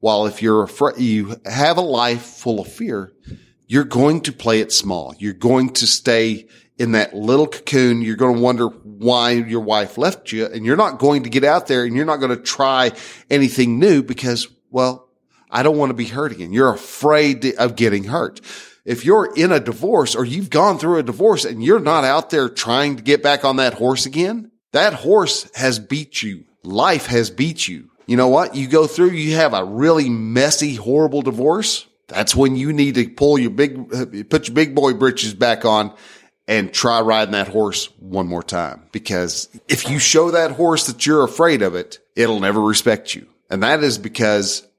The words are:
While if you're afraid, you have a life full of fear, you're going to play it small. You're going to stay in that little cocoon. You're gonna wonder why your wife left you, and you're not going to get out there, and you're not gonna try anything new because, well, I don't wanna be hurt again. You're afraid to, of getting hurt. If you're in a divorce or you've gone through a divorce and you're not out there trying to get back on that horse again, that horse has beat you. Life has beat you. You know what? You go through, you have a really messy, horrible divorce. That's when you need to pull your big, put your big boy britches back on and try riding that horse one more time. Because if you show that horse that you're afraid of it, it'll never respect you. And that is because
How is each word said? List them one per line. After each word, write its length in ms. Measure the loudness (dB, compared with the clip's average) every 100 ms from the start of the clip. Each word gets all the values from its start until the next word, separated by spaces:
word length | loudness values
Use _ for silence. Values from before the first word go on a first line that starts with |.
While 260 | 2 2 0
if 160 | -2
you're 220 | 2 2
afraid, 340 | 0 0 -2 0
you 380 | -2 -2 -4 -10
have 320 | -10 -2 0 0
a 60 |
life 400 | 0 0 0 -2
full 360 | -8 -10 -4 -4
of 80 | -6
fear, 460 | -10 -8 -6 -8 _ -20 -20 _ _ _
you're 160 | 0
going 380 | 0 2 2 2
to 100 | -4
play 260 | -6 0 0
it 140 | 0
small. 420 | -2 -2 -6 -8 -10
You're 140 | -10
going 400 | -2 2 2 0
to 120 | -2 -2
stay 640 | -2 0 2 0 -2 -10 _ _ _
in 140 | 0
that 220 | 0 0
little 320 | -2 0 2 2
cocoon. 560 | -2 -2 2 2 2
You're 140 | -2 0
gonna 240 | 0 2
wonder 280 | 2 2 -2
why 640 | -4 -20 -4 0 2 2
your 280 | 0 -2 -4
wife 380 | 0 -2 -2 -2
left 320 | -2 -2 -10
you, 160 | -6 -6
and 180 | -4
you're 120 | -2 2
not 240 | 2 2
going 240 | 2 2
to 60 | 0
get 120 | 2
out 240 | 4 2 2
there, 180 | 0
and 120 | 0 -2
you're 80 |
not 140 | -2 -2
gonna 180 | -2 -4
try 560 | -6 -2 0 2 0 -2 -18 -20 _
anything 520 | 2 2 2 0 4
new 220 | 4 4
because, 440 | 2 -4 -4 -4 -6 _ _
well, 380 | -2 -2 -2 _ _ _ _ _
I 140 | 0
don't 120 | 2 2
wanna 180 | 0
be 120 | -2 -6
hurt 240 | -6 -8
again. 220 | -8 -6
You're 200 | 2 2
afraid 680 | 2 -8 -2 2 4 4 2
to, 120 | -2 0
of 180 | -2
getting 300 | 2 0 0
hurt. 360 | -4 -6 -6 -10 -20 -20 -20 _
If 200 | -8 -6
you're 300 | 2 2 2
in 160 | 0 2
a 80 | 2
divorce 560 | -2 -6 -2 0 0
or 100 | -2
you've 260 | -4 -4 -2
gone 280 | 2 2 2
through 200 | 0 -2
a 40 |
divorce 420 | -2 0 2 2
and 200 | -2 -4
you're 160 | 2 2
not 240 | 4 0
out 260 | 2 0 0
there 180 | -2 -2
trying 480 | -4 -2 0 0 -4
to 60 |
get 220 | 0 2
back 200 | 2 0
on 120 | 0 0
that 180 | 0
horse 320 | 0 -2 -2 -4
again, 460 | -2 -2 -4 -10 _ _
that 220 | 0 0
horse 560 | 0 2 2 2 -4 -8 -4
has 220 | -2 -2
beat 420 | -6 -8 -8 -10
you. 220 | -10 -12 -18 _
Life 440 | -8 0 2 0 0
has 220 | 0 0
beat 380 | -2 -4 -2 -8
you. 240 | -8 -18 _ -2
You 100 | 2
know 120 | 4
what? 260 | 4 2
You 140 | -4 2
go 180 | 2 2
through, 240 | 4 2
you 240 | 2 -2
have 180 | 2 2
a 120 | 0
really 440 | -4 0 2 4 2
messy, 680 | -2 -2 0 2 0 -2 -6
horrible 460 | -2 2 2 0
divorce. 640 | -4 -2 0 0 -2 -6 -8 _ _
That's 280 | -6 -2
when 220 | 2 2 2
you 160 | -2
need 220 | 0 0
to 140 | 0 -2
pull 300 | 0 2 4
your 120 | 0
big, 800 | 0 -2 -2 -10 -8 -8 -10 -2
put 180 | -2 0
your 60 |
big 200 | 0 0
boy 200 | 2 0
britches 400 | 2 0 0 -6
back 300 | 0 0 2
on 300 | 2 2 0 -8 -20 -20 _ _ -2
and 240 | -2 -2
try 280 | -2 0 2
riding 300 | 2 2 2
that 160 | -2 -2
horse 420 | -2 -2 -4 -10 _
one 280 | -8 -6 -4
more 160 | -6
time. 400 | -6 -6 -6 -10 _
Because 600 | -14 -6 -4 -4 -6 -12 -16 _
if 200 | -6 -4
you 80 | -2
show 320 | 2 4 4
that 220 | 2 0
horse 340 | 0 2 2 -2
that 180 | -4 2
you're 160 | 4
afraid 380 | 2 2 2 2
of 140 | 0
it, 240 | -4 -10 -14 _ -2
it'll 240 | 0 2
never 200 | 0 2
respect 540 | 2 2 0 0 -2
you. 140 | -14 -14 _ _
And 120 | -4
that 220 | 0 2
is 140 | 0 -2
because 680 | -8 -2 0 2 0 -6 -10